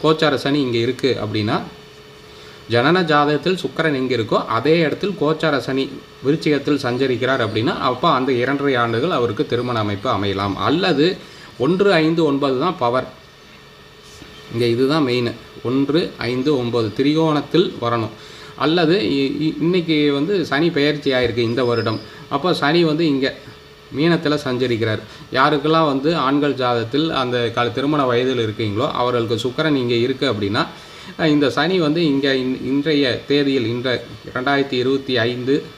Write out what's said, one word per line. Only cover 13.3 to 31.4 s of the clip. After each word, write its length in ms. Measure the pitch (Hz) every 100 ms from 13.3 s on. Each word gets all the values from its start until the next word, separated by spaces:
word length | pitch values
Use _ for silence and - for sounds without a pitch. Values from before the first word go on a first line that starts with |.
| - - - - - - - - - - - -
இங்க 120 | 117 120
இதுதான் 320 | 117 131 156 139
மெயின். 220 | 123 120 113 - - 117
ஒன்று, 300 | 131 139 156 - - 117
ஐந்து, 200 | 123 131 147
ஒன்பது 260 | 120 120 110 98
திரிகோணத்தில் 680 | 139 151 160 151 143 160 190 -
வரணும். 320 | 117 117 110 - - - - -
அல்லது 320 | 135 170 160 185 214 139
இ-, 160 | 139 143 156
இ-, 80 | 147 160
இன்னைக்கு 320 | 180 160 156 147 139
வந்து 160 | 151 202 135
சனி 220 | 139 170 156
பெயர்ச்சி 320 | 143 147 143 127
ஆயிருக்கு 260 | 123 113 117
இந்த 120 | 120 123
வருடம். 300 | 117 113 107 - - - 139
அப்போ 140 | 180 175
சனி 200 | 143 165 165
வந்து 160 | 151 165
இங்க 140 | 139 131 - - - - - - 123
மீனத்துல 400 | 160 170 170 147 143
சஞ்சரிக்கிறார். 560 | 123 127 117 110 107 - - - 123
யாருக்கெல்லாம் 520 | 139 151 147 160 160
வந்து 180 | 135 139 170 131
ஆண்கள் 320 | 143 143 127
ஜாதகத்தில் 460 | 127 120 113 139 160 131
அந்த 160 | 127 120 117 113
க-, 140 | 120 113
திருமண 240 | 135 151 131
வயதில் 320 | 120 127 123 110
இருக்கீங்களோ 420 | 104 110 101 139 -
அவர்களுக்கு 360 | 123 123 113 113 127
சுக்கிரன் 340 | 127 160 143
இங்க 140 | 120 120 123
இருக்கு 220 | 131 143
அப்படின்னா, 320 | 107 101 110 165 - - - - 185
அஹ், 100 | 170
இந்த 140 | 147